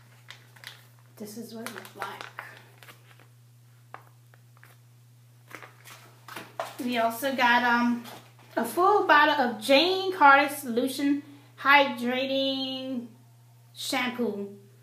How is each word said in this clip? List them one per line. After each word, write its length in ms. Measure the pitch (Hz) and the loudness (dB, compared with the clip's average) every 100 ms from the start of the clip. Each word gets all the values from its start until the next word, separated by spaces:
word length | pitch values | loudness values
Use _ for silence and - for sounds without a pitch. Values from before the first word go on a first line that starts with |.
| _ _ - - _ - - - - _ _ - | _ _ -20 -20 _ -20 -20 -20 -20 _ _ -18
This 200 | 214 233 | -16 -16
is 160 | 226 | -16
what 160 | 226 240 | -14 -14
it 60 | 220 | -14
looked 200 | - - | -16 -12
like. 300 | - 196 - - - - - - - - - - - _ _ _ _ _ _ - - _ _ _ _ _ - _ _ _ _ _ _ _ - - - - - - - - - - - - - - | -12 -12 -16 -16 -18 -20 -20 -20 -20 -20 -20 -20 -20 _ _ _ _ _ _ -20 -20 _ _ _ _ _ -20 _ _ _ _ _ _ _ -20 -20 -20 -20 -20 -20 -20 -20 -18 -18 -14 -10 -10 -8
We 180 | 247 240 | -4 0
also 380 | 226 233 277 262 | -2 -2 -4 2
got, 280 | 240 240 | 2 4
um, 400 | 247 240 240 240 - - - _ - - | 2 2 2 -2 -6 -18 -20 _ -10 -6
a 100 | 226 | -4
full 400 | 349 381 415 - | 2 4 4 6
bottle 300 | 294 302 285 | 6 6 2
of 260 | 240 214 | -2 -2
Jane 500 | - 277 349 381 381 | 2 4 4 0 -4
Carter 380 | - 285 277 294 | 4 6 8 4
Solution 680 | - 262 226 262 - 285 285 - - - - | -4 -6 -4 -4 -2 -2 -2 -6 -20 -20 -2
Hydrating 1500 | 269 285 269 240 240 254 269 269 269 269 262 262 262 247 240 - _ _ _ _ _ | 4 6 4 -2 -4 -4 -2 -2 -2 -4 -6 -8 -8 -10 -10 -16 _ _ _ _ _
Shampoo, 840 | - - 262 247 240 226 202 202 - - _ | -14 -6 -4 -4 -4 -6 -6 -10 -16 -20 _